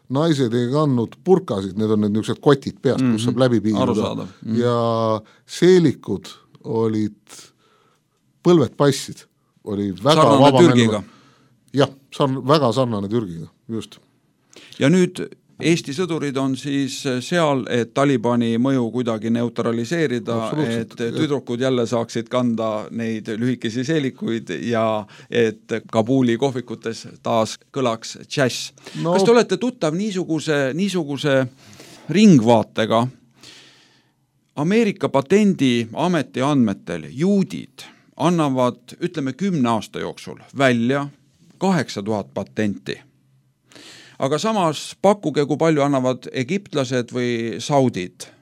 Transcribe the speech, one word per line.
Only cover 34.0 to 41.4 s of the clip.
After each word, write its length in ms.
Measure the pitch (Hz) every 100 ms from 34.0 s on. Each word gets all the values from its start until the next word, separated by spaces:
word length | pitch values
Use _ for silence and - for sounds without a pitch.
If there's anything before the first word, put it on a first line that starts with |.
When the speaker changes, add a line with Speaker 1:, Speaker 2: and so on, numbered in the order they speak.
| _ _ _ _ _ -
Speaker 2:
Ameerika 520 | 160 220 220 - 139
patendiameti 1300 | 139 135 202 208 147 135 120 113 113 170 170 - 120
andmetel 640 | 135 147 113 95 - 85 73
juudid 720 | 117 180 202 185 78 57 - - _ _ -
annavad, 800 | 156 175 147 127 123 - - -
ütleme, 320 | 170 160 135
kümne 360 | 123 202 175 120
aasta 300 | 113 101 85
jooksul 380 | 87 - - 69 - -
välja 500 | 135 120 117 143 143 - _ _